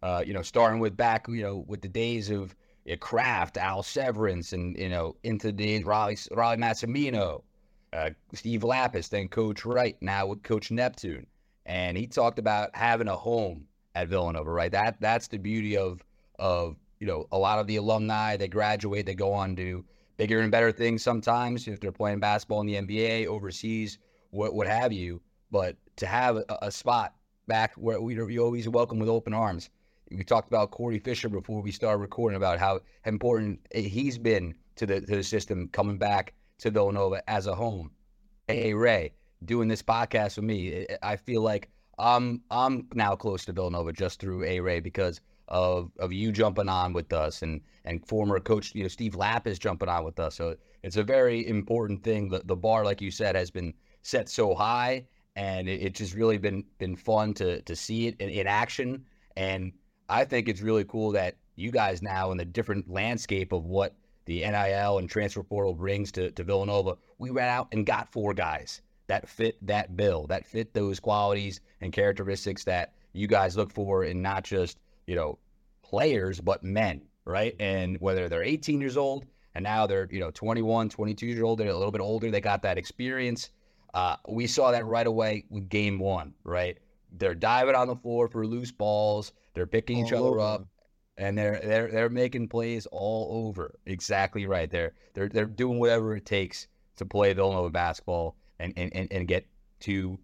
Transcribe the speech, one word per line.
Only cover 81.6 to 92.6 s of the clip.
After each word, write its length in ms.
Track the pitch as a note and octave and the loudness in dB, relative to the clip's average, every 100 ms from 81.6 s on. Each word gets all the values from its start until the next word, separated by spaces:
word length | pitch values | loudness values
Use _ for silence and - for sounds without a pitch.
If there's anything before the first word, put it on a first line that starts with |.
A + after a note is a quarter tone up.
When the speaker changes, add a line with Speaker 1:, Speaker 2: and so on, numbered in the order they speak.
Speaker 1:
they're 80 | G#2 | 0
a 80 | F2+ | 0
little 160 | G2 | 0
bit 80 | G#2 | 0
older, 320 | G2+ A2 A2+ | 0 0 0
they 80 | G#2 | 0
got 220 | G2+ G2 | 2 0
that 160 | G2+ F2+ | 0 -2
experience. 720 | E2+ - B2 C3 B2 A#2 - _ _ _ _ | -4 -6 -6 -2 -2 -4 -8 _ _ _ _
Uh, 220 | F2 F2+ D#2 - | -2 0 0 -4
we 200 | A2+ A#2+ | -2 0
saw 240 | - C3 | 4 4
that 140 | A#2+ A2 | 4 2
right 200 | A2+ A#2 | 0 2
away 380 | A2+ A2 G#2+ - | 2 0 -2 -6
with 180 | G#2 F#2+ | -10 -2
game 320 | G#2 G#2 G2 | 0 2 0
one, 340 | G2 F#2 D2 - | 0 -2 -4 -12
right? 360 | - F2+ F2+ - _ _ _ | -4 -2 -2 -4 _ _ _
They're 220 | F2+ F#2+ | -2 -2
diving 400 | E2+ G#2+ B2 C3 | 2 4 4 6
on 140 | C3 B2+ | 4 4
the 80 | B2 | 0
floor 320 | A#2+ A#2 A#2 | -2 2 2
for 180 | A#2 A2 | 0 -2
loose 240 | A#2+ B2 | -4 -6
balls, 640 | - G#2 G#2 G#2+ G#2 G#2+ - _ | -2 0 2 2 0 -4 -14 _
they're 140 | - F2 | -6 0
picking 320 | A2+ A2+ A#2+ | 0 0 0
each 140 | A2+ | 2
Speaker 2:
All 80 | A#2 | 2
Speaker 1:
other 180 | B2+ A2 | 4 4
Speaker 2:
over. 20 | |
Speaker 1:
up, 280 | G#2+ G#2+ F#2+ _ _ _ _ - | 2 0 -6 _ _ _ _ -6
and 200 | G2 G2 | -2 2
they're, 240 | G#2 G#2 | 2 0
they're, 300 | G#2+ A2 A2+ | 2 2 2
they're 180 | A2+ A#2 | 2 2
making 380 | A#2+ B2+ C3 A2+ | 2 0 0 -4
plays 400 | A#2 | -2